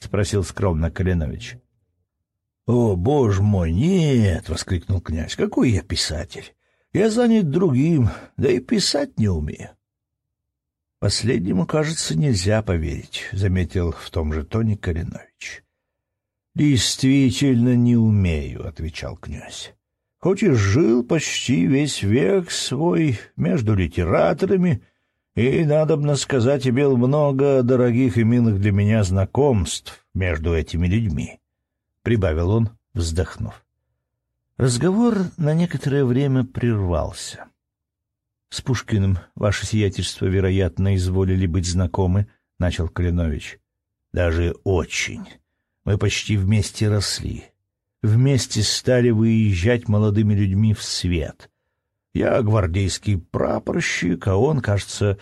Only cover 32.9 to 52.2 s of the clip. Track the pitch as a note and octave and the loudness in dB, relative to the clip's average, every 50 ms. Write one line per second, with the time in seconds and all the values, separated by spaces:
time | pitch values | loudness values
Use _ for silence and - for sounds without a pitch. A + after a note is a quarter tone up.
32.9 | - F2+ E2+ D#2+ D#2+ F2+ F2 - - - - - - - _ _ _ _ _ _ | -6 -6 -6 -4 -2 -4 -4 -4 -6 -10 -10 -10 -12 -14 _ _ _ _ _ _
33.9 | _ _ _ _ _ _ _ _ _ _ _ _ _ - B2 C3 A#2+ A#2+ D#3 F3+ | _ _ _ _ _ _ _ _ _ _ _ _ _ -2 0 0 0 0 0 0
34.9 | F#3+ A3 A#3+ A#3+ G#3+ G3 F#3 D#3+ - - D3 D3 D#3 E3 F3 E3+ - C3+ - C#3+ | 2 2 2 2 2 0 -2 -4 -4 -2 -2 0 2 0 0 0 -2 -4 -2 0
35.9 | C#3 C#3+ C3+ A#2+ A#2+ C3 C#3+ C#3 C3 C3 B2 - - - A#2+ A#2+ A2+ G#2 F#2+ F2 | 0 2 2 2 2 2 2 2 2 0 0 -2 -4 -2 -2 0 0 0 0 0
36.9 | E2+ D2+ - G2+ - - - - - - - - _ _ _ _ _ _ _ _ | 0 0 -2 -4 -8 -12 -14 -14 -16 -16 -20 -20 _ _ _ _ _ _ _ _
37.9 | _ _ _ _ _ _ _ _ _ _ _ _ - - - C#3 B2 - - - | _ _ _ _ _ _ _ _ _ _ _ _ -14 -8 -4 -4 -4 -4 -4 -2
38.9 | A2 G2 G2 F#2+ F#2 F2 - - - - - G#2 F#2+ - G2+ - A2+ G#2+ G#2 F#2+ | -2 0 2 0 0 -2 -4 -10 -8 -4 -2 -2 -2 -2 -4 -2 -2 0 0 0
39.9 | - - F2+ - - - A2 F#2+ F#2 G2 F#2+ F#2 F#2+ F#2+ F#2+ E2 - - F#2+ G2 | -2 -4 -6 -8 -6 -4 -2 -2 0 0 0 2 2 2 0 0 0 -2 0 0
40.9 | G2 F#2 F2+ F#2 F#2 F#2+ F#2+ F#2 F#2 F#2 F#2+ F2 D#2 F#2+ E2+ F2+ E2+ F#2 F2+ D#2+ | 0 0 0 0 0 0 0 2 2 0 0 0 0 -2 -2 -2 -2 -2 -2 -2
41.9 | - G2 F#2+ F2 F#2 G2+ G#2 - _ _ _ _ _ - F2+ F2 - - E2 D#2+ | -2 -2 0 2 2 0 -2 -4 _ _ _ _ _ -4 -4 -2 -2 -2 -4 -4
42.9 | - F2+ F2 F2 E2+ F2 E2+ D#2+ C#2 C#2 - - - - _ _ _ _ _ _ | -4 -2 -2 0 0 0 -2 -2 -4 -6 -8 -14 -18 -20 _ _ _ _ _ _
43.9 | _ _ _ _ - F2 F2 E2+ D#2+ E2+ E2+ E2+ - - - G2 F#2+ E2 C#2 - | _ _ _ _ -4 -2 -2 0 0 0 -2 -2 -4 -4 -2 0 0 0 0 -2
44.9 | - - - - - - - - - _ _ _ _ _ _ _ _ _ - - | -6 -6 -6 -6 -8 -12 -16 -18 -20 _ _ _ _ _ _ _ _ _ -4 -2
45.9 | G#2 G2+ A2 G2+ - - - - A2 G2+ F#2+ F#2+ A2 G#2 F#2+ - - - A2+ G#2 | -2 0 0 -2 -2 -2 -4 -2 -2 0 2 2 2 2 0 -2 -4 -2 0 0
46.9 | G#2 G#2 F#2+ - - - - - G#2+ A#2 - - _ _ _ _ _ _ _ _ | 0 0 -2 -2 -4 -6 -6 -8 -10 -10 -14 -18 _ _ _ _ _ _ _ _
47.9 | _ _ - A2 G#2+ A#2+ C3 C#3 C#3 A#2+ - - - A2 G#2 - - - - B2+ | _ _ 0 2 4 4 4 4 4 2 0 -2 -2 -2 -2 -2 -2 -2 0 2
48.9 | B2+ B2 A#2+ B2 A2+ G#2+ A2+ A2+ A2+ A2 A2 G#2 F#2+ E2+ F2 A#2+ B2 A#2 - - | 4 4 4 4 4 4 4 4 4 4 2 2 2 2 2 2 2 0 0 0
49.9 | G#2 G#2 G#2+ G#2+ G2 A2 A2 G#2 G#2+ G2 G#2 F#2+ F#2+ G2+ A2 A2 G#2+ - - - | 0 2 2 2 2 2 2 2 2 2 2 2 2 2 2 2 2 0 -4 -8
50.9 | - - - F2+ F2 D#2+ C#2+ - - - - - _ _ _ _ _ _ _ _ | -6 -4 -2 -2 0 -2 -2 -6 -10 -14 -20 -20 _ _ _ _ _ _ _ _
51.9 | _ _ _ _ - - | _ _ _ _ -4 -2